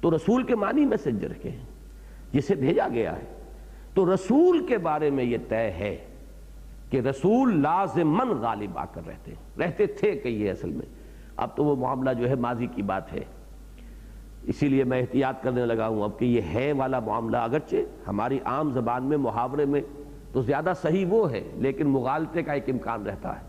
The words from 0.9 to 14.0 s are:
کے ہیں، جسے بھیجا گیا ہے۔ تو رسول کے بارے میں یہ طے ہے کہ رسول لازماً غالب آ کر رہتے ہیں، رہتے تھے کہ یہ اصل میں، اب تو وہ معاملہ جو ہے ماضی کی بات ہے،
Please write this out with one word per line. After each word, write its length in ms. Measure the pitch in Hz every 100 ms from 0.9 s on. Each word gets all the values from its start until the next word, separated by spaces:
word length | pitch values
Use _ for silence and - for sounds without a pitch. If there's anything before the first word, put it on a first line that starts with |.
| 208 147 107 -
کے 180 | - -
ہیں، 160 | - - - - - - - -
جسے 220 | 135 -
بھیجا 340 | 190 135 - -
گیا 280 | 120 95 82
ہے۔ 80 | - - - - - - -
تو 200 | - 180
رسول 520 | 190 - 269 359 349 -
کے 120 | 226
بارے 320 | 165 151 151
میں 140 | 139
یہ 140 | 123 113 -
طے 220 | 110 113
ہے 260 | 85 101 82 - - - - - - - - -
کہ 100 | 131
رسول 640 | 131 135 180 233 262 175
لازماً 680 | 143 175 190 160 160 170 254
غالب 500 | 151 113 104 104 87
آ 60 | 85
کر 140 | - 85
رہتے 260 | - -
ہیں، 260 | - - -
رہتے 280 | 170 - 208
تھے 300 | 208 208 185
کہ 120 | 127
یہ 220 | 110 104
اصل 200 | 90 85
میں، 160 | 73 - - - - - -
اب 120 | - -
تو 80 |
وہ 120 | 147 135
معاملہ 340 | 127 131 131
جو 160 | 123 120
ہے 60 |
ماضی 320 | 135 120 120 120
کی 160 | -
بات 300 | 101 95 -
ہے، 120 | - - - - - - - - -